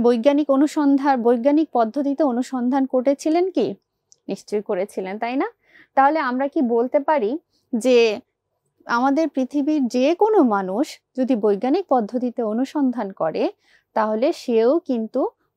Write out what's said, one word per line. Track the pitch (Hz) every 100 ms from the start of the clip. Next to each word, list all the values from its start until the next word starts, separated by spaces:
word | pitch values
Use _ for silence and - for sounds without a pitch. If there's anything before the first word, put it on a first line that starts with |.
বৈজ্ঞানিক | 240 240 285 285 294
অনুসন্ধান, | 269 294 311 285 277 285 262
বৈজ্ঞানিক | 226 247 247 294 311
পদ্ধতিতে | 247 226 269 277 277
অনুসন্ধান | 302 240 254 254 247 269 262
করেছিলেন | 254 254 285 320 330 370
কি? | 339 175 202 _ _ _ _ -
নিশ্চয়ই | 196 - 208
করেছিলেন, | 202 185 202 - 190 208
তাই | 233 262
না? | 415 - _ - _
তাহলে | - 269 311
আমরা | 262 254 277
কি | 330
বলতে | 240 233 247 294
পারি | 277 302 208 302 - _ _
যে | 233 254 240 226 196 - _ _ _ _ _
আমাদের | - 240 262 277 320
পৃথিবীর | - 254 294 277 311 247
যে | 247 269
কোনো | 339 427 427
মানুষ | 254 202 185 202 311 - _ -
যদি | 254 240
বৈজ্ঞানিক | 214 202 247 339 370
পদ্ধতিতে | 254 208 254 247 233
অনুসন্ধান | 220 220 269 302 262 240 202
করে | 190 160 170 294 - _ _ _
তাহলে | 226 220 220 277
সেও | 320 - 226 233 330
কিন্তু | - 240 220 254 403 - _